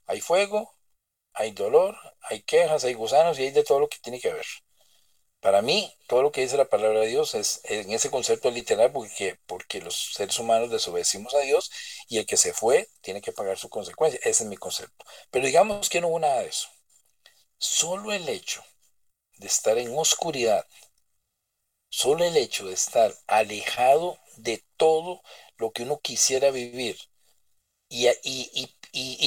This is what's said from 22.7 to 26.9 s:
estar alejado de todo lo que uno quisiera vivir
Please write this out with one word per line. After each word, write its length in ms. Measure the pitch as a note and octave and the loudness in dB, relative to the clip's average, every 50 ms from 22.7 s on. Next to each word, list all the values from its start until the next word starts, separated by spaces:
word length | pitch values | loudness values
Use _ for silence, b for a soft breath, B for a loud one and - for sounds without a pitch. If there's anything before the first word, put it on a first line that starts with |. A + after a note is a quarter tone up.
| F#2 | -4
estar 380 | - - - - A#2+ A2+ G2+ - - - - | -4 -4 0 2 4 4 4 2 -4 -4 0
alejado 920 | G#2+ A2 A2 G2+ G#2+ G2+ - - - B2 B2 C3 C#3 D#3+ E3+ F3+ F3+ _ _ _ - - | 2 2 2 2 -2 -6 -6 -4 -2 2 6 6 6 6 4 0 -6 _ _ _ -20 -8
de 260 | A2+ B2 A2+ G#2+ _ _ _ - | -4 -4 -4 -4 _ _ _ 4
todo 440 | D#3+ D#3+ D#3 D#3+ E3+ F3+ F3+ - B B B B B B B - | 4 4 4 4 0 -4 -10 -12 B B B B B B B -6
lo 140 | A2+ A2 | -6 -6
que 120 | - - A#2+ | -4 -6 -4
uno 160 | C3 D3 D3 | -4 -6 -6
quisiera 520 | - - B2 - - - C3 C3 C#3 C#3 | -6 -8 -2 0 0 2 2 4 2 2
vivir 460 | C3+ B2+ A#2+ A#2+ A#2+ B2+ B2 A2 | 2 0 -6 -8 -8 -6 -6 -6